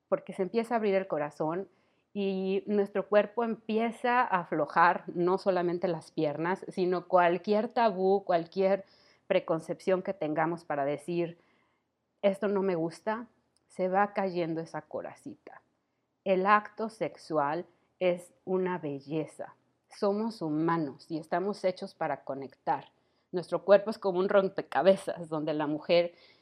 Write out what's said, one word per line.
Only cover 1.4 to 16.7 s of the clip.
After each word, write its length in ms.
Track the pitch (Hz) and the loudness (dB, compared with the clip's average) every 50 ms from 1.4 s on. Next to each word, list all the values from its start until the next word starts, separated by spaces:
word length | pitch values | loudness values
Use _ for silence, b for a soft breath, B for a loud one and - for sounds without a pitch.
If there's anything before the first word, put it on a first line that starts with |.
| 165 156 165 180 196 - _ _ _ _ _ _ _ _ - | -4 -2 -2 -4 -6 -8 _ _ _ _ _ _ _ _ -6
y 500 | 208 202 196 196 190 190 190 190 196 - | -4 -2 -2 -2 -2 -2 -2 -2 -2 -2
nuestro 420 | - 208 208 202 202 208 202 190 - | 0 0 0 0 0 -2 -4 -2 2
cuerpo 360 | 202 208 208 208 - - 233 | 4 4 4 2 0 -4 -2
empieza 760 | 226 220 226 _ - 220 220 226 233 226 - - 247 240 247 | -2 -4 -6 _ -4 -2 0 0 -2 -4 -4 -2 0 2 2
a 200 | 254 - - 180 | 2 2 0 -2
aflojar, 640 | 170 - - 156 151 - - 175 170 175 185 196 - 180 | -2 0 -2 -2 -2 0 4 4 6 6 4 2 -2 -8
no 300 | 160 170 175 175 185 190 | -4 0 2 2 2 0
solamente 500 | - 202 185 180 175 175 170 175 175 180 | 2 2 0 2 2 0 -2 -2 -2 -2
las 220 | 170 160 - - | -2 -2 -6 -10
piernas, 540 | - - 156 151 143 147 160 170 190 190 - - | -4 -2 -2 -2 -2 -2 -2 -2 -2 -4 -6 -8
sino 400 | 170 - 185 180 180 175 175 - | -4 -2 0 0 0 -2 -2 4
cualquier 600 | - 185 175 170 175 180 175 - 208 208 214 233 | 6 6 6 6 4 2 0 0 0 2 0 0
tabú, 560 | - 254 233 226 190 185 190 190 196 202 196 | 0 2 2 2 2 2 2 2 2 2 2
cualquier 600 | - 180 165 170 165 - 185 190 190 196 190 190 b b b b b b b b | 2 0 0 0 -2 -2 0 2 2 2 0 -2 b b b b b b b b
preconcepción 760 | b 196 185 180 - 175 160 156 - 170 - - - 185 180 185 | b 0 0 2 0 -2 -2 -2 -6 -10 -6 0 0 0 0 0
que 120 | - 190 | -4 -6
tengamos 500 | - - 151 151 151 160 160 170 165 - | -4 -4 -4 0 0 0 0 -2 -4 -6
para 200 | - 151 143 139 | -6 -4 -2 -2
decir, 540 | 143 147 143 - - 175 170 170 165 170 _ _ _ _ _ _ _ _ _ _ _ _ _ _ _ _ _ - | -2 -4 -4 -6 -6 -4 -2 -2 -4 -6 _ _ _ _ _ _ _ _ _ _ _ _ _ _ _ _ _ 0
"Esto 260 | 202 196 - - 202 | 0 0 0 -2 -2
no 140 | 202 196 190 | 0 0 0
me 120 | 196 185 | 0 0
gusta", 520 | 165 160 170 165 - - 214 214 226 247 - _ _ _ _ _ _ _ _ | 0 -2 -4 -6 -8 -6 -6 -6 -6 -8 -14 _ _ _ _ _ _ _ _
se 200 | - - 185 185 | -6 -4 -2 0
va 240 | 180 196 208 202 202 | 2 2 2 2 0
cayendo 480 | - 196 190 175 175 170 160 165 160 | -2 -4 -2 -2 -2 -2 -2 -2 -6
esa 220 | 165 160 - 156 - | -6 -8 -10 -14 -12
coracita. 800 | - - 110 85 73 - - - 139 - - - - - - _ _ _ _ _ _ _ _ _ _ _ _ - | -10 -10 -10 -10 -10 -14 -14 -16 -16 -16 -16 -20 -20 -20 -20 _ _ _ _ _ _ _ _ _ _ _ _ -2
El 220 | 202 190 185 185 | 0 0 2 4
acto 420 | 196 214 208 208 - | 4 4 4 2 -2